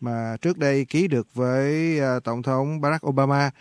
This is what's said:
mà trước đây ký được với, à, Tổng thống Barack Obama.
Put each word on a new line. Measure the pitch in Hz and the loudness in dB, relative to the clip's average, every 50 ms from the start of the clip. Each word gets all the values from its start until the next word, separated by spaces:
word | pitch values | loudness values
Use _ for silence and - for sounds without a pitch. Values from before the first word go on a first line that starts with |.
mà | 127 123 117 117 113 113 113 110 | -6 -4 -4 -4 -4 -4 -4 -2
trước | - 165 123 160 | -2 -2 0 0
đây | 147 139 139 139 131 - | 0 2 2 2 0 0
ký | - 151 190 185 | 0 0 2 2
được | 143 120 110 - - | 2 0 0 -2 -2
với, | 123 127 127 127 135 139 143 151 156 165 165 160 151 | -2 0 0 2 2 0 0 0 0 0 0 0 0
à, | 139 131 127 123 - | 0 0 0 -2 -2
Tổng | 117 117 120 120 | -4 -4 -4 -2
thống | 139 131 131 139 147 156 156 | -2 0 0 0 -2 -2 -2
Barack | 143 143 156 160 - - | 0 0 0 0 -2 -2
Obama. | 135 135 139 139 139 139 143 135 - _ | 0 2 2 2 4 2 2 0 -2 _